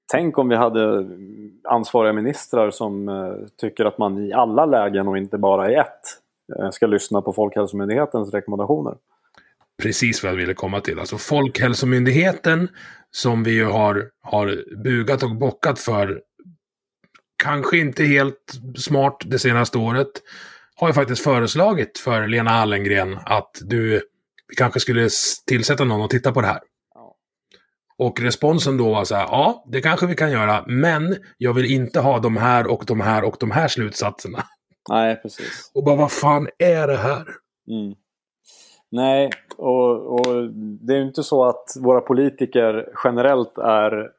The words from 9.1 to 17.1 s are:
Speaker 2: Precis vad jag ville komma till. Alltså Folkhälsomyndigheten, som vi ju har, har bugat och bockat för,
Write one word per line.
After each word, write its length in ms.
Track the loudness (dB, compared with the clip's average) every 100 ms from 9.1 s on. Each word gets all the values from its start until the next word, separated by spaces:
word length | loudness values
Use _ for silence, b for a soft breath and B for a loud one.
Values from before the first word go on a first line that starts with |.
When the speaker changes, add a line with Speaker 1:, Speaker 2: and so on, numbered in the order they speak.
| b b b b b b -8
Speaker 2:
Precis 400 | -6 -2 0 0
vad 80 | -2
jag 60 | -2
ville 160 | -4
komma 280 | -4 -6 -6
till. 180 | -6 -8
Alltså 180 | -8 -10
Folkhälsomyndigheten, 1500 | -4 0 0 0 0 0 0 2 2 4 2 0 0 0 0 B B B B
som 320 | -4 0 0
vi 80 | 0
ju 140 | 0 0
har, 440 | 2 2 0 -4 _
har 540 | -4 -2 0 -4 -8 -8
bugat 400 | -2 0 0 0
och 120 | -2 -2
bockat 440 | -4 -2 -2 -2
för, 420 | -2 -2 -2 -4 -12 _ -20 -20 _ _ _ _ _